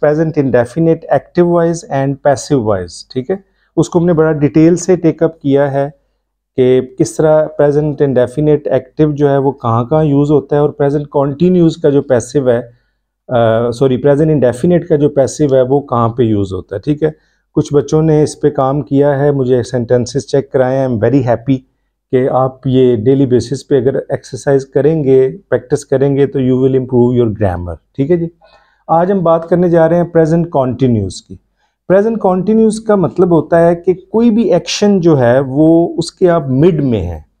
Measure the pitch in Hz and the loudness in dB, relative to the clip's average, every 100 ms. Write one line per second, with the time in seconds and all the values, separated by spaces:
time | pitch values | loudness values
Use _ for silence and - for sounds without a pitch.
0 | 147 151 160 147 135 120 120 - 165 165 | -2 0 -2 -2 0 0 -2 -2 0 0
1 | - 143 - - 175 175 170 165 - 139 | -2 -4 -2 0 0 2 0 -4 -6 -4
2 | 139 139 147 131 - 143 110 98 87 - | -4 -2 -2 -2 -2 -2 0 -2 -6 -14
3 | - 131 127 190 - _ _ - 160 175 | -12 -10 -6 -8 -8 _ _ -4 -2 0
4 | 175 156 160 147 143 160 160 175 185 180 | 0 2 0 0 0 2 4 2 0 0
5 | 160 151 160 165 143 139 143 139 139 - | 0 0 -4 -2 -2 0 0 -2 -4 -8
6 | _ _ _ _ _ - 127 127 127 - | _ _ _ _ _ -2 2 2 -2 -4
7 | 151 - 156 156 151 - 147 147 151 143 | -4 0 2 2 0 0 0 2 -2 -2
8 | 143 123 120 151 151 147 - 131 - - | 0 0 0 0 0 0 0 -4 -4 -2
9 | 156 143 143 139 135 - 120 117 120 156 | -2 0 0 0 0 -2 -2 -2 0 0
10 | 156 139 147 147 - 147 147 - 143 147 | 2 0 2 0 0 0 0 0 -2 -2
11 | 147 147 139 139 180 180 165 160 151 143 | -4 -2 -2 0 0 2 2 0 0 0
12 | 139 123 - 151 127 117 120 _ _ _ | 0 -2 0 -2 0 -2 -4 _ _ _
13 | _ _ - 120 113 113 120 117 131 123 | _ _ -4 0 2 0 -2 0 0 2
14 | 143 143 156 151 123 117 175 175 - 151 | 0 2 2 2 0 0 0 0 0 0
15 | 147 139 127 - 147 131 127 143 143 120 | 0 0 -2 -2 0 2 2 0 -2 -2
16 | 117 117 117 104 98 95 - 101 147 147 | -2 0 0 0 -2 -6 -10 -8 -6 -2
17 | 156 156 _ _ _ - - 143 143 156 | -4 -6 _ _ _ -4 0 -2 0 0
18 | 160 151 147 - 147 147 135 143 - 139 | 2 2 0 -2 -4 0 -2 -2 -2 0
19 | 143 135 143 139 123 127 113 127 117 123 | 0 2 0 0 0 0 -2 -6 -2 -2
20 | 113 143 - 139 135 135 127 135 131 117 | 0 -6 -2 -4 -2 -2 0 0 -2 -2
21 | 113 - 123 117 139 131 - _ _ _ | 0 0 0 -2 -2 -4 -4 _ _ _
22 | _ 127 135 127 131 - 135 127 127 117 | _ -2 0 0 -2 -4 -2 2 2 2
23 | 110 135 135 120 117 135 - 139 135 131 | 0 2 2 0 -2 -8 -2 -2 0 -4
24 | - 139 - 123 147 139 135 143 143 160 | -6 -8 -10 -8 -2 -2 0 -2 0 0
25 | 135 131 131 170 - 120 - - - 135 | 2 2 2 -4 -6 -6 -2 -6 -2 -2
26 | 143 139 139 143 127 127 131 131 123 123 | 0 0 0 0 0 0 0 0 0 0
27 | 120 123 117 98 101 87 87 82 _ - | 2 2 0 -2 -4 -4 -8 -14 _ -6
28 | 139 175 170 - _ _ _ _ - 165 | -2 -2 -4 -10 _ _ _ _ -2 0
29 | 180 196 165 165 165 175 180 170 160 175 | 0 0 0 0 0 0 2 2 2 2
30 | 170 165 160 170 165 147 127 120 131 113 | 0 0 2 0 0 -2 -2 0 0 0
31 | 95 - - 90 _ _ _ _ - 190 | -4 -10 -18 -20 _ _ _ _ 0 0
32 | 220 233 196 185 185 220 220 214 - 208 | 2 -2 -2 0 0 2 2 0 -2 0
33 | 151 - 190 170 - 170 170 175 185 180 | 0 0 2 2 2 2 2 2 -2 -4
34 | - 220 233 214 220 170 - - 208 196 | -4 0 2 2 0 0 -2 -2 0 2
35 | 165 143 120 131 135 135 156 165 170 165 | 2 2 2 2 0 2 4 4 2 -4
36 | 165 - 180 170 139 127 170 156 139 110 | -8 -2 0 0 -2 2 2 2 -2 -2
37 | 85 80 - _ | -4 -10 -16 _